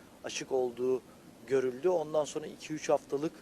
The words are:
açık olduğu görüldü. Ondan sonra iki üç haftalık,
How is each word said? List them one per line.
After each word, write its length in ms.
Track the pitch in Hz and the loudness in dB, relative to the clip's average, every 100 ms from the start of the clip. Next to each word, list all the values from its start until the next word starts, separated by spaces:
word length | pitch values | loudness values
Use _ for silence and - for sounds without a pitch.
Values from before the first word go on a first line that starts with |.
| - - | -20 -12
açık 280 | 139 - 147 | -8 -8 0
olduğu 500 | 135 127 120 127 127 - - - - - | 0 0 0 0 0 -4 -20 -20 -14 0
görüldü. 420 | 135 127 123 175 | 2 2 0 2
Ondan 360 | 175 151 156 | 2 2 0
sonra 220 | 143 156 - | 0 -4 -8
iki 280 | 151 - | -12 -8
üç 140 | 156 - | -4 2
haftalık, 440 | 143 - 139 160 - | 2 2 -2 -2 -6